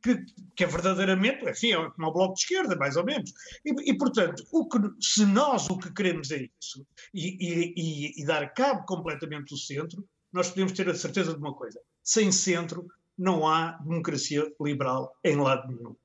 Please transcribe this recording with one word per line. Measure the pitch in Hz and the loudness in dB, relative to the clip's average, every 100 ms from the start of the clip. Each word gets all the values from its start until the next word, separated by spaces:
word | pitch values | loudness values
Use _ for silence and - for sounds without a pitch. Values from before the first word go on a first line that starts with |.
que, | 226 226 - - - | 2 2 0 -18 -18
que | - | -2
é | 175 | 0
verdadeiramente, | 156 180 185 190 190 208 285 - | 2 2 2 4 4 4 2 -4
enfim, | - 233 | -2 2
é | 180 165 | 2 0
como | - 160 | -4 -2
o | |
Bloco | 156 190 | 2 2
de | 190 | 2
Esquerda, | - 381 320 170 | 0 0 0 0
mais | 139 143 | 0 0
ou | |
menos. | 196 285 - - - - | 0 -2 -4 -12 -20 -12
E, | 294 285 - | -4 -2 0
e, | 214 | 2
portanto, | 277 - 175 - - | 2 2 0 -2 -2
o | 330 - | 0 2
que, | 240 208 - | 2 0 -2
se | - - 208 | 0 4 6
nós | 196 294 240 - | 6 4 2 0
o | 190 | -4
que | 185 | -6
queremos | - 190 160 139 | -2 0 0 -4
é | 151 127 _ | -6 -8 _
isso | - 135 139 _ - | -14 -14 -18 _ -14
e, | 196 170 190 | -8 -6 -4
e, | 175 170 170 170 | -4 0 -2 -2
e, | 165 151 147 - | -4 -4 -6 -6
e | |
dar | 143 156 147 | -2 -2 -2
cabo | - 269 240 - | 0 2 2 -2
completamente | 180 160 147 156 151 143 | -6 -6 -8 -8 -10 -10
do | 143 | -10
centro, | - 139 165 175 202 _ _ | -8 -6 -8 -10 -16 _ _
nós | 180 180 | -2 -2
podemos | 190 190 | 0 0
ter | - 190 | 0 0
a | |
certeza | 170 156 196 170 | 0 -2 0 0
de | 156 | -2
uma | 143 | -6
coisa. | 135 117 107 _ _ | -8 -12 -14 _ _
Sem | - - 208 | 0 4 4
centro | 185 - 175 165 165 170 _ _ - | 4 2 0 0 -8 -12 _ _ -2
não | 190 170 156 | 2 4 4
há | 156 165 - | 4 2 -4
democracia | 147 165 165 147 - 147 151 - | -4 -2 -2 -2 -2 0 -2 -2
liberal | 147 139 131 131 131 - | -4 0 0 0 -4 -2
em | 180 147 | 2 4
lado | 135 131 123 | 4 2 0
nenhum. | 120 117 - | -12 -12 -16